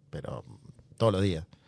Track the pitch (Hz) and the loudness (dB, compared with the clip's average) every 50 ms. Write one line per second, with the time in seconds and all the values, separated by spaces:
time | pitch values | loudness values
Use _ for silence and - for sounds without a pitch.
0 | _ _ - 78 - - - - - - 107 - - - - - - - - - | _ _ -12 -10 -10 -8 -10 -10 -12 -14 -20 -20 -20 -20 -20 -20 -20 -20 -2 2
1 | 113 113 101 92 98 101 87 78 85 - - _ _ | 4 4 4 4 2 2 0 -2 -4 -10 -16 _ _